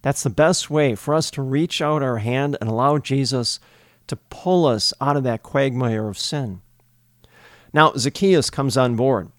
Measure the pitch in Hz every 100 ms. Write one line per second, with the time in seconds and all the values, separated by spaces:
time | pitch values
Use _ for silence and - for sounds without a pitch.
0 | 135 135 143 - 156 185 - 151 143 107
1 | - 156 160 - 135 139 170 - 151 151
2 | 135 117 110 127 143 143 113 113 135 147
3 | - 135 127 127 117 - _ _ _ _
4 | - - _ - 180 180 156 110 - -
5 | 135 143 127 110 - 139 135 123 123 110
6 | 107 98 - 151 123 92 _ _ _ _
7 | _ _ _ _ - - _ 151 156 -
8 | 123 - 196 175 - - 139 123 127 117
9 | 131 117 85